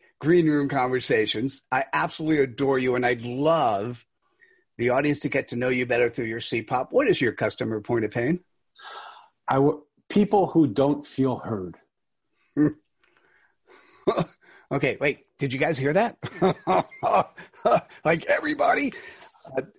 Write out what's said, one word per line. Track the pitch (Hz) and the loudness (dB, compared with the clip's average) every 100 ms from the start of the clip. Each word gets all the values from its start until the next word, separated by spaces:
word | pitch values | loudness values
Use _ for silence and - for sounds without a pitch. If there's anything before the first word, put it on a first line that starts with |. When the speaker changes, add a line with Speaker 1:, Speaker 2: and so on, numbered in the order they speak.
| _ _ | _ _
Speaker 1:
green | 147 175 160 | 2 4 4
room | 147 139 | 2 0
conversations. | 139 127 127 - 113 107 110 135 - - | 0 0 -2 2 2 2 -2 -4 -6 -4
I | 123 - | -4 -2
absolutely | 151 165 - 156 151 | -2 -2 -4 0 2
adore | 131 113 135 131 | 0 0 0 2
you, | 127 127 | 0 0
and | 123 | 0
I'd | 120 | -2
love | 120 127 151 160 123 101 117 123 _ _ _ _ _ _ _ - | -4 -2 2 2 2 0 -4 -8 _ _ _ _ _ _ _ -4
the | 120 | 0
audience | 127 147 143 | 2 0 -2
to | 135 | -2
get | 135 - | -2 -2
to | 120 | -4
know | 127 | -2
you | 127 123 | -2 0
better | 120 120 | 0 0
through | 131 113 | -2 -6
your | 113 | -6
C | - 117 | -4 -6
pop. | 113 127 131 | -2 -4 0
What | 254 269 | 0 2
is | - | 2
your | 117 | 0
customer | - 110 - 113 110 | 0 -4 -2 -4 -4
point | - 117 107 | -2 -2 0
of | |
pain? | 120 131 180 - _ _ - - - - - - _ - | -2 -2 -2 -6 _ _ -20 -18 -16 -18 -20 -20 _ -2
Speaker 2:
I | 135 | 2
w-, | 143 147 - _ - | 2 0 -10 _ -2
people | 202 202 208 170 | 0 4 2 4
who | 170 135 | 4 2
don't | 101 135 143 - | 2 0 0 -4
feel | - 135 117 | -2 -2 -2
heard. | - 104 90 - _ _ _ _ _ _ _ 143 | -6 -8 -8 -14 _ _ _ _ _ _ _ 0
Speaker 1:
<laughs> | 151 - _ _ _ _ _ _ _ _ _ - - - - 220 - _ _ - _ | 0 0 _ _ _ _ _ _ _ _ _ -20 -20 -4 -2 -2 -4 _ _ -20 _
Okay, | 139 135 101 | -2 -2 0
wait, | 143 135 _ - | -2 -2 _ -6
did | 139 | -6
you | 131 | 0
guys | 156 131 | -2 0
hear | 139 | 0
that? | 180 233 - - - | 2 0 -4 -14 0
<laughs> | 185 - - 185 - - 180 196 - - - - 240 - - - | 0 0 0 0 -2 -4 0 2 0 -8 -20 -4 0 0 0 -4
Like, | 151 170 - | 0 0 0
everybody, | - 302 294 285 285 277 - - - - _ - 135 | 0 -2 0 2 2 -2 -6 -16 -20 -20 _ -10 -8
uh, | 135 | -8